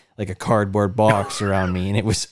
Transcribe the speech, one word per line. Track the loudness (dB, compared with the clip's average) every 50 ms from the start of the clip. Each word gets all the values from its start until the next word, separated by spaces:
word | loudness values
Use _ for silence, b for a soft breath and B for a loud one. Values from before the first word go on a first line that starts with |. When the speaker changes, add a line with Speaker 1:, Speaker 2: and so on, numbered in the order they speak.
| b b b -8
Speaker 1:
like | -8 -8
a | -8
cardboard | -8 -2 0 2 2 2 2 2 0 0 0 2
box | 2 4 4 4 4 0 -2 -6 -4
Speaker 2:
<laughs> |
Speaker 1:
around | -2 0 0 0 0 0 -2
me, | -2 -2 0
and | -2 0
it | 0
was | 0 -2 -2 -4 -8